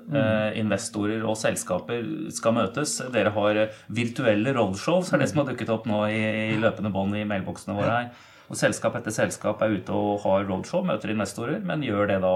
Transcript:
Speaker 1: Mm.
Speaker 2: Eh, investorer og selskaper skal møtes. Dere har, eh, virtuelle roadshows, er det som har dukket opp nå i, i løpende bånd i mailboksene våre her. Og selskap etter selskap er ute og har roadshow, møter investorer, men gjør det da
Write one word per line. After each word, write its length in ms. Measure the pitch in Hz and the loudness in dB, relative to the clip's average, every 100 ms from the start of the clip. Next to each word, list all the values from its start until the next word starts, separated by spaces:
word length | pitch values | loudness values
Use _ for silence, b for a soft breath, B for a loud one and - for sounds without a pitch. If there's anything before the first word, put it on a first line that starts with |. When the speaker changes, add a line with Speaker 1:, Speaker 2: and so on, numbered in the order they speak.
Speaker 1:
Mm. 160 | - 127 | -2 2
Speaker 2:
Eh, 400 | 110 107 107 107 | 2 2 0 0
investorer 640 | 107 98 - 107 104 113 110 | 0 0 -2 -2 -2 0 -2
og 80 | |
selskaper 680 | 110 120 - - 90 - 120 110 104 104 | 0 0 -2 -2 -4 -2 -6 -4 -6 -8
skal 240 | - 117 | 0 2
møtes. 460 | 117 95 139 147 - 127 120 | 2 2 0 -4 -4 -2 2
Dere 160 | 101 | 2
har, 240 | 104 104 107 | 2 2 4
eh, 220 | 110 - - | 2 -2 -6
virtuelle 640 | 110 117 120 123 104 120 | -2 -2 2 2 4 2
roadshows, 560 | 131 104 95 - 180 180 | 2 0 0 2 2 2
er 140 | - | 2
det 80 | 127 | 2
som 100 | 151 | 2
har 80 | 135 | 0
dukket 240 | 123 113 | -2 -2
opp 160 | 110 113 | -2 0
nå 140 | 104 107 | 0 2
i, 80 | 110 110 110 110 | 0 0 0 0
i 100 | 107 | 2
løpende 320 | 110 - 104 | 2 0 -2
bånd 240 | 98 98 104 | 0 0 -2
i 80 | 104 | -2
mailboksene 480 | 98 90 87 - 101 | -2 -4 -8 -6 -2
våre 160 | 107 120 | 0 0
her. 100 | 120 B B B B | -2 B B B B
Og 60 | 113 | 0
selskap 340 | 139 - 113 113 | 0 2 0 -2
etter 140 | 113 110 | -4 0
selskap 460 | 104 - 104 104 | 0 0 -2 0
er 80 | 110 | 0
ute 220 | 98 - 101 | 0 -2 -2
og 220 | 104 101 98 | 0 0 2
har 180 | 98 98 | 2 2
roadshow, 360 | 92 92 175 185 | -4 -2 -2 0
møter 280 | 135 - | -2 -2
investorer, 480 | 107 98 - 117 185 | -4 -4 -4 -4 -4
men 180 | 180 160 | -4 -4
gjør 280 | 131 101 104 | -2 0 2
det 60 | 95 | 2
da 100 | 92 | 4